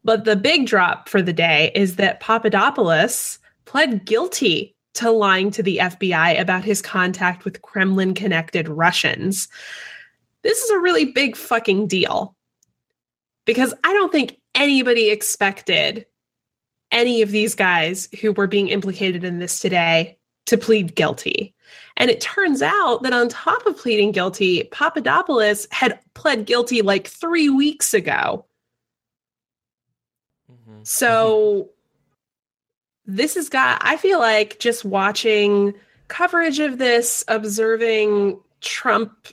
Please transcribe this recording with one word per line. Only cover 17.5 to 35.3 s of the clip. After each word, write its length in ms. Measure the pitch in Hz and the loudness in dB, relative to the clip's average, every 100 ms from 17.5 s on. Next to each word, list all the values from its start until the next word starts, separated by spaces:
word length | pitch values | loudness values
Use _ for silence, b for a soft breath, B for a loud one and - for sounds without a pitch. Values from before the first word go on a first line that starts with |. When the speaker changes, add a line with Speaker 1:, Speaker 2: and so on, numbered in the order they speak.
| - | 0
Speaker 1:
guys 520 | 185 175 160 185 - - | 0 2 -2 -4 -10 -4
who 100 | 214 | -2
were 120 | 208 196 | 0 0
being 220 | 202 190 | 0 0
implicated 540 | 202 196 185 190 180 | -2 -4 -4 -4 -4
in 160 | 180 175 | -6 -8
this 200 | 175 - | -8 -4
today 600 | 190 180 165 165 165 _ _ _ - | 0 0 2 0 0 _ _ _ 0
to 100 | 233 | 0
plead 380 | - 220 170 | 4 2 2
guilty. 600 | - 151 - - - 196 _ B B B - | -2 -2 -2 -6 -6 -8 _ B B B 0
And 140 | 247 | 0
it 100 | 233 | 0
turns 400 | - - 370 262 | -2 -2 0 0
out 400 | 285 403 330 240 | 0 0 0 0
that 100 | 254 | 0
on 160 | 240 240 | 0 0
top 380 | - - 453 440 | -2 -4 0 -2
of 100 | 320 | -4
pleading 360 | 247 214 208 | -2 2 2
guilty, 540 | 196 185 185 185 180 - | 0 -4 0 0 0 -4
Papadopoulos 1000 | - 311 311 226 - - 254 208 208 - | -4 -2 -2 0 0 2 2 2 0 -4
had 280 | - 254 - _ | -2 -2 -2 _
pled 320 | - 311 240 208 | -6 -2 -2 0
guilty, 380 | 240 240 240 | -2 0 0
like, 240 | 196 196 - | 2 0 -4
three 420 | - 330 339 294 | -10 -2 2 2
weeks 420 | 269 294 302 - 254 | 4 2 0 0 0
ago. 500 | 175 - - - _ _ _ _ _ _ _ _ _ _ _ _ _ _ _ _ _ _ _ _ _ | 0 -2 -2 -4 _ _ _ _ _ _ _ _ _ _ _ _ _ _ _ _ _ _ _ _ _
Speaker 2:
Mm-hmm. 280 | 123 113 107 | -20 -20 -18
Speaker 1:
So 840 | 107 - 240 226 220 214 214 202 - _ _ _ _ _ _ _ _ _ _ _ _ _ - | -8 -2 2 2 2 4 2 0 -4 _ _ _ _ _ _ _ _ _ _ _ _ _ -10
Speaker 2:
Mm-hmm. 80 | 190 | -2
Speaker 1:
this 200 | 302 359 | -2 -2
has 140 | 302 | -4
got, 320 | 262 254 - | 0 0 0
I 140 | - 302 | -2 0
feel 220 | 381 359 | 2 2
like 400 | 233 214 214 - | 2 2 0 -2
just 260 | 240 233 202 | -2 -2 -4
watching 880 | 196 196 208 226 | -2 0 0 0